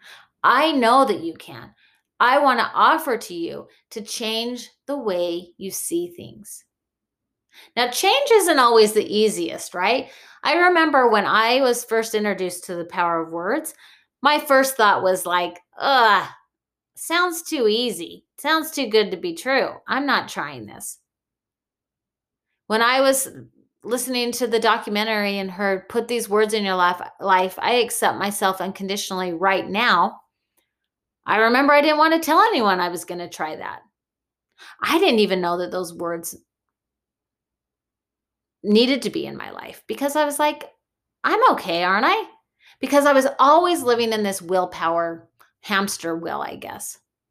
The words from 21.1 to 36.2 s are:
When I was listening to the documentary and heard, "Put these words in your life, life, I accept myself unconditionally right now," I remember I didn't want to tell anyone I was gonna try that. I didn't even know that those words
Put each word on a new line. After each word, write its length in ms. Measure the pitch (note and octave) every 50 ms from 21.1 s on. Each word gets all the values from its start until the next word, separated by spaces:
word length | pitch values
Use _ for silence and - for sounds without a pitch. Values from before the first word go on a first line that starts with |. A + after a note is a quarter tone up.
| _ _ _ _ _ _ _ _ _ _ _ _ _ _ _ _ _ _ _ _ _ _ _ _ _ _ _ _ _ _ _
When 140 | - G#3+ A3
I 220 | A#3 A#3+ B3+ C4+
was 260 | C#4 C4+ C4+ C4+ - - - C3+ - - _ _ _ _ _ _
listening 500 | - G3+ A#3+ B3 B3+ B3+ B3+ B3 A#3+ A#3+
to 140 | A#3+ - B3+
the 120 | A3 A#3 A3+
documentary 800 | A3 A3 A3 A3+ - A3 G#3 G#3 G#3+ A3+ A3 G#3 G3+ G3+ G3+ G3
and 120 | F#3+ F#3+
heard, 400 | F3+ F#3 - G3 F#3+ F#3 - -
"Put 180 | - A#3+ A#3 A#3
these 220 | B3 A#3 G#3 G3
words 240 | G3+ G#3+ A3 G#3 A#3
in 100 | G#3+ G3+
your 120 | G3 F#3
life, 260 | F#3 F3+ F3 F3+ - - - - -
life, 380 | - G3 F#3 F#3 F#3+ F#3 - -
I 140 | - G3 A#3+
accept 420 | B3 A3+ - - - A3+ F#3+ -
myself 460 | B2+ F#3+ G3+ G#3 - G#3+ F#3+ F#3+ -
unconditionally 720 | F3 F#3+ F#3+ - G3 F#3+ G3 G3+ - - F#3+ F#3 F#3 F3+ E3+
right 340 | E3 F#3 F#3+ F#3+ F3+ - -
now," 540 | F#3 G#3 A#3+ A#3+ G3 E3+ F3+ A3 - - _ _ _ _ _ _ _ _ _ _ _ _ _ _ _ _ _ _ _ _ - -
I 100 | F3+ G#3+
remember 340 | A3+ A3+ A#3+ C4 C#4+ C#4
I 80 | C#4+ D4
didn't 180 | C#4+ D#4 D4+ D4+
want 160 | D#4 D#4+ D#4+
to 60 | E4
tell 200 | E4 C#4+ D#4 F4
anyone 360 | G#4+ A#4 G#4 C#4+ A3 G3+ F#3+ F3+
I 100 | F3 F3
was 160 | F3 E3 -
gonna 240 | - F3 F3 F3 E3+
try 280 | - - E3 D#3 D#3
that. 260 | - - - - - _ _ _ _ _ _ _ _ _ _ _ _ _ _ _ _ - - - -
I 200 | - - C#4+ E4+
didn't 180 | G4 E4+ B3 G#3+
even 220 | G#3 F3+ F#3+ F#3
know 180 | F3+ F3 F3 F3+
that 140 | F3+ F3
those 200 | F3+ F#3 F#3 E3+
words 440 | E3+ E3+ F3 E3+ E3+ E3+